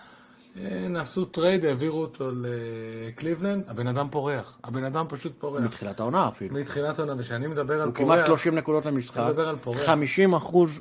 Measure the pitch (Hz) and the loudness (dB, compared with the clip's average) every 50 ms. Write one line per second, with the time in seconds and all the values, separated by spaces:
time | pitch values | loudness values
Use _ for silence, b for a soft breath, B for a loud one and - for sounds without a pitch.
0 | B B B B B B B B B B - 190 190 196 190 185 185 180 175 170 | B B B B B B B B B B -14 -12 -10 -8 -6 -6 -4 -4 -4 -4
1 | 147 - - 185 180 - - 165 160 180 190 190 160 151 135 123 143 160 151 160 | -4 -4 -2 -4 -4 -2 0 2 4 4 4 4 4 2 2 2 0 -2 -2 -2
2 | 160 120 - - 139 131 123 123 123 120 120 117 117 117 113 113 113 110 113 113 | -4 -6 -6 -6 -6 -4 -4 -4 -4 -6 -6 -6 -6 -8 -8 -8 -10 -10 -10 -10
3 | 113 113 117 - 151 160 170 156 180 202 202 196 190 - 117 113 120 123 123 139 | -10 -10 -10 -6 -4 -4 -2 -2 -2 -2 -2 -2 -4 -6 -6 -4 -2 -2 0 0
4 | 143 143 151 151 135 143 143 123 101 - - - - 117 117 131 131 135 131 160 | -2 -2 -2 -2 -2 -2 -2 -4 -4 -8 -14 -16 -12 -8 -6 -4 -4 -4 -2 -4
5 | 165 139 143 139 - 165 127 - - 147 143 143 120 110 - - 104 101 98 - | -4 -4 -6 -8 -10 -10 -10 -8 -8 -6 -4 -2 -2 -2 -4 -6 -8 -8 -6 -4
6 | 110 120 147 190 175 113 - - - 95 - 143 139 - - 143 143 151 151 151 | -2 0 2 2 2 2 0 -4 -8 -6 -6 -6 -6 -6 -4 -4 -2 -2 -2 -2
7 | 156 143 139 127 123 120 120 117 139 156 160 143 139 131 151 151 156 127 120 - | -4 -4 -4 -6 -6 -6 -6 -6 -4 -4 -4 -4 -2 -2 0 -2 0 -2 0 2
8 | 135 147 165 175 165 165 160 143 - 170 160 160 - 156 151 151 147 151 143 131 | 4 6 6 6 6 6 4 4 4 2 2 2 2 2 2 2 2 0 0 -2
9 | 120 - - 123 117 123 147 156 160 160 156 127 - 123 120 135 143 160 160 151 | -2 -2 -2 0 0 2 2 2 0 0 -2 -4 -4 -4 -4 0 4 4 4 4
10 | 147 127 - 185 196 190 175 156 - - 165 180 175 160 147 156 | 4 2 2 4 6 6 6 4 2 4 6 6 6 6 2 -4